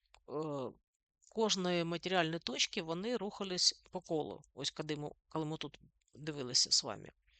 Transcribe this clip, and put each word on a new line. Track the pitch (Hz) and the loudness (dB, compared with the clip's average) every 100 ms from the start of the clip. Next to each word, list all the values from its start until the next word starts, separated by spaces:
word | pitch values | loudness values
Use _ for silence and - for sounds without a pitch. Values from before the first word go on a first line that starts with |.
| _ - - | _ -20 -8
е, | |
е, | 147 156 139 123 - _ _ _ _ _ | -4 -2 -4 -6 -10 _ _ _ _ _
кожної | 220 214 190 180 175 | 2 2 4 4 4
матеріальної | 165 170 180 185 160 165 | 2 -2 2 4 4 0
точки | 233 - - 208 | -2 0 0 0
вони | 160 170 220 233 | -2 -2 -2 -2
рухались | 202 - 190 180 - - - | -4 -6 -4 4 4 2 -10
по | 185 | -8
колу, | - 156 101 - - | -2 -2 0 -8 -14
ось | - 143 | -8 -6
коли | - 156 147 | -4 -4 -4
ми, | 147 - _ | -6 -12 _
коли | 160 | -4
ми | 156 156 | -4 -4
тут | 143 - - _ _ | -8 -12 -20 _ _
дивилися | - 156 143 123 127 - | -10 -8 -6 0 2 4
з | - | 2
вами. | 139 101 - _ _ | 2 -8 -10 _ _